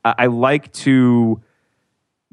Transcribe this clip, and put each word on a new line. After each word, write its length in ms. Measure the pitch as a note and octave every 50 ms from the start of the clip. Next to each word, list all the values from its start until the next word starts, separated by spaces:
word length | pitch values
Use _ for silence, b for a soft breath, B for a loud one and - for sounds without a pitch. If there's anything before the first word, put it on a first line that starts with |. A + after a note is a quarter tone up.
| -
I, 100 | A#2 A#2 -
I 80 | B2
like 440 | B2 A#2+ A#2 B2+ C3 D3 D3+ D3 - -
to 680 | - - C#3+ C3+ C3 B2+ B2 A#2+ A#2+ A#2 A2+ A2+ A2+ - _ _ _ _ _ _ _ _ _ _ _ _ _ _ _ _ _